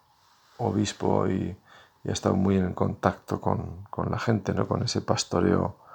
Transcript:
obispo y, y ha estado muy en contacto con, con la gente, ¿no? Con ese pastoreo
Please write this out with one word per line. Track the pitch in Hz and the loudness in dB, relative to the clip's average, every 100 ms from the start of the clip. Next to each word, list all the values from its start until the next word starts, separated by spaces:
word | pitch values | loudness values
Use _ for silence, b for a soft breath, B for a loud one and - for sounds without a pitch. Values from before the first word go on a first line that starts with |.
| _ _ _ _ _ - | _ _ _ _ _ -4
obispo | 113 98 104 - 98 101 98 | 0 0 0 0 2 4 2
y, | 98 92 92 b b b _ | 0 -4 -8 b b b _
y | - | -6
ha | |
estado | 92 98 95 | -2 0 2
muy | 95 98 | 4 2
en | 92 | 2
contacto | - 101 95 98 - - 92 | 0 -2 0 0 -2 -4 -4
con, | - 98 85 87 101 | 0 -2 -4 -10 -10
con | - 98 | -6 -4
la | - | -2
gente, | - 110 - | 0 0 0
¿no? | 92 - | -2 0
Con | - | -2
ese | 120 - | -2 -2
pastoreo | - - - 92 92 92 92 - B | 0 -2 0 2 4 2 0 -6 B